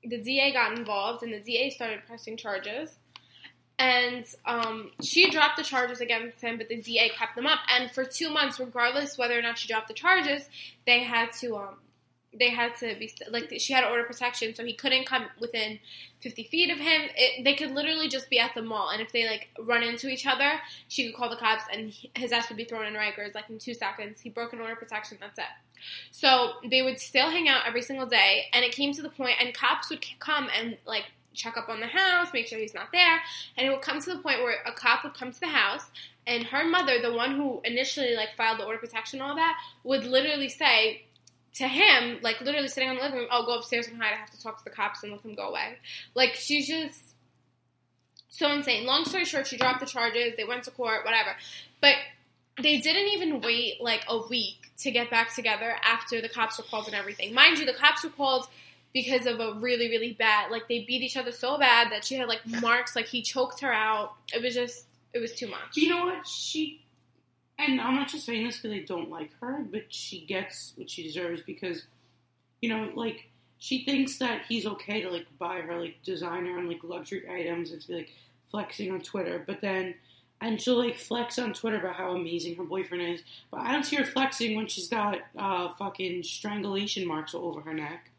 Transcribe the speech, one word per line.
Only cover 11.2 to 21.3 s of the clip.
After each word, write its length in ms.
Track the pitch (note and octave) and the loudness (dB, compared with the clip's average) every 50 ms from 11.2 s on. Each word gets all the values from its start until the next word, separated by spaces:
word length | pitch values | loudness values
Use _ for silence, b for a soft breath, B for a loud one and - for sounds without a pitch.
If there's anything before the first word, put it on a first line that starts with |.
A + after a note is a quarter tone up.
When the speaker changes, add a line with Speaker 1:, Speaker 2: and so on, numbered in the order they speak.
| A3+ A#3 - - | 2 2 -2 -4
Speaker 1:
to, 160 | - A#3+ A3 | -4 -4 -6
um, 200 | G3+ G3 G3 F#3+ - _ _ _ _ _ _ _ _ _ _ - G#3+ | -6 -8 -10 -14 -18 _ _ _ _ _ _ _ _ _ _ -8 -2
they 120 | B3 A#3+ | -2 0
had 240 | A#3+ A#3+ A#3 A#3+ A#3 | 2 2 -2 -2 -2
to 180 | - B3 A3+ G#3+ A3 | -4 -6 -6 -6 -6
be, 120 | A3+ A3 - - - G#3+ | -6 -8 -8 -8 -8 -6
like, 200 | A3 A#3 A3+ - - - | -6 -6 -6 -6 -6 -6
she 140 | - - | -4 2
had 80 | C4+ C4 | 4 4
to 60 | B3 G#3+ | 4 4
order 160 | A#3 A#3+ A#3 | 2 0 0
protection, 500 | A#3+ B3 - B3+ A#3+ A#3+ - A#3 A3 A3+ | 0 -2 -2 -2 0 -2 -2 -4 -4 -4
so 80 | - | -6
he 120 | A#3 A#3+ A3+ | -8 -8 -8
couldn't 320 | - - C4+ C4 C4 C4 | -4 0 2 2 2 2
come 180 | - B3+ B3 A3+ - - - | 2 0 -2 -2 -4 -8 -8
within 380 | A3+ A#3 A#3+ A3+ G#3+ G#3+ G#3+ G#3+ B B B B B B B _ | -8 -4 -2 -4 -4 -4 -6 -10 B B B B B B B _
fifty 220 | - B3 - - A3+ | -14 -12 -12 -12 -10
feet 240 | - - E4 F4 F4 | -4 2 2 2 2
of 60 | E4+ - | 2 0
him. 240 | D4 E4 D#4+ D#4 D4+ - - | 2 4 4 4 2 -2 2
It, 280 | - B3 B3+ - C4 A#3+ | 4 4 4 4 2 2
they 100 | C#4 C#4 | 2 2
could 160 | C#4 D4+ C#4 | 2 0 -2
literally 380 | C4+ C#4+ D4 D#4 D#4+ D#4+ D#4 D4 | -2 -2 0 0 0 0 0 -2
just 200 | C4 C4+ C4 - | -2 -4 -2 2
be 100 | B3+ A#3 | 4 4
at 140 | A#3 B3+ - | 4 2 0
the 60 | A#3+ | -6
mall, 300 | A3+ A3+ A3 G#3+ F#3+ D#3 | -6 -4 -4 -2 -2 -2
and 100 | F#3+ G#3+ | -2 -4
if 100 | A3 - | -6 -2
they, 160 | - A#3 A3+ | 0 0 0
like, 220 | A3+ A3 G#3+ - _ _ - | 0 -2 -4 -8 _ _ -10
run 240 | A3+ A3 A#3+ A#3 | -2 2 2 2
into 260 | A#3 A#3 A#3 A#3 - C4+ | 2 2 -2 -2 -4 -4
each 180 | C4 B3+ - | -4 -2 0
other, 260 | C#4 C4 B3+ C#4 C#4+ D#4 D#4 B B B B B B | 0 2 4 4 2 2 0 B B B B B B
she 180 | - - B3+ | -4 -4 -4
could 80 | A#3 - | -4 -2
call 140 | - A#3+ A#3 | -4 -4 -4